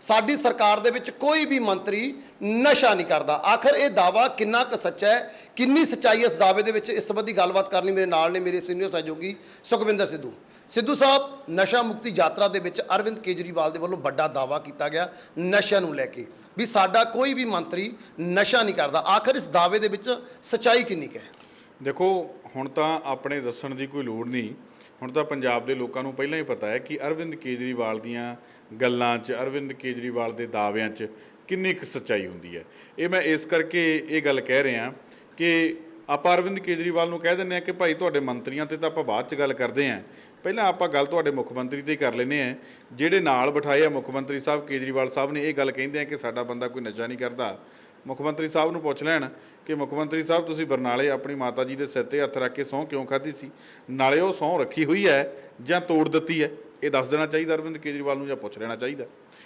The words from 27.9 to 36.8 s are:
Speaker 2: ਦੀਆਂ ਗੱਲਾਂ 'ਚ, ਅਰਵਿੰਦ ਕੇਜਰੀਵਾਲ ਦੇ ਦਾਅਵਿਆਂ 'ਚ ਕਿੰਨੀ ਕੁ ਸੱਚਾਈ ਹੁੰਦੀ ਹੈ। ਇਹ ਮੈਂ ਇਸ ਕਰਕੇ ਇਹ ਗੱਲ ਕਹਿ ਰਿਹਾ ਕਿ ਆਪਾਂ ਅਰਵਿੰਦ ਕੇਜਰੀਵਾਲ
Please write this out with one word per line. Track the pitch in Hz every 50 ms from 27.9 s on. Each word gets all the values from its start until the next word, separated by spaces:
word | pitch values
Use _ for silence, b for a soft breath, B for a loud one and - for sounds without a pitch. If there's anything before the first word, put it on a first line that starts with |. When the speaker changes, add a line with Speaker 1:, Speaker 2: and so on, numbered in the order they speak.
| 110 107
Speaker 2:
ਦੀਆਂ | 110 120 120 120 120 120 120 - B B B B B B 113 113
ਗੱਲਾਂ | 127 123 123 120 120 120 120 117
'ਚ, | 110 120
ਅਰਵਿੰਦ | 123 113 131 135 135 143 139 135 135
ਕੇਜਰੀਵਾਲ | 135 135 131 120 120 120 123 117 120 117 113 107
ਦੇ | 113 120 117
ਦਾਅਵਿਆਂ | 117 107 104 104 101 110 110 107
'ਚ | 107 - 110 107 B B B B B B - -
ਕਿੰਨੀ | 185 185 190 185 175
ਕੁ | 185 -
ਸੱਚਾਈ | - - 135 - - 117 101 95 90
ਹੁੰਦੀ | 87 87 85 90 87 85
ਹੈ। | - - B B B B B B
ਇਹ | 160 175
ਮੈਂ | 185 185
ਇਸ | 147 156 156 151 156
ਕਰਕੇ | - 180 165 160 160 170 175 170 160 156 156 - -
ਇਹ | 151 160
ਗੱਲ | 147 147 139 131
ਕਹਿ | - 127 127 139 139
ਰਿਹਾ | 135 120 113 113 127 135 - B B B B B B - -
ਕਿ | 165 170 165 165 165 160 160 - - - - - - -
ਆਪਾਂ | 143 143 - 180 180
ਅਰਵਿੰਦ | 180 180 196 196 196
ਕੇਜਰੀਵਾਲ | 190 196 170 160